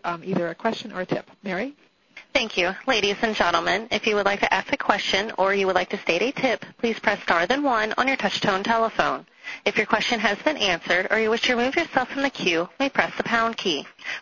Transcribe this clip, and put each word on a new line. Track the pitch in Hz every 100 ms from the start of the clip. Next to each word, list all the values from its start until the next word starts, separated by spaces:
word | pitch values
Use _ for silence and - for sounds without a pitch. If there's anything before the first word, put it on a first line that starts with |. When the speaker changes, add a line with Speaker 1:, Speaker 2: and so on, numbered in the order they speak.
Speaker 1:
um, | 175 170
either | 175 180 170
a |
question | 170 226 226 214
or | 185
a | 180
tip. | - - -
Mary? | 196 185 269 - _ _ _ - -
Speaker 2:
Thank | 269 220 185
you. | 175 190 -
Ladies | 220 202 202
and | 220
gentlemen, | 208 175 170 170 190 226
if | 208 226
you | 208
would | 196
like | 202
to | -
ask | 190 -
a | -
question | - 202 - 196 220 -
or | 190
you | 202 190
would |
like | 180 185
to | 202
state | - 170
a | 240
tip, | - 254 208 - -
please | 233 208
press | 220 202
star | - 170 180
then | 277
one | 285 226 220 -
on | 262
your | 269
touch-tone | 202 - 208 190
telephone. | 202 226 226 - 147 139 - _ - -
If | 208 220
your | 208
question | 214 - 233
has | 208 202
been | 302 294
answered | 202 165 - 180 196
or | 214
you | 220
wish | 226
to | -
remove | 240 254
yourself | 339 330 262 247
from | 277
the | 277
queue, | - 180 165
you | 175 -
may | -
press | - 170 -
the |
pound | - 226 226 220
key. | 190 147 - - - -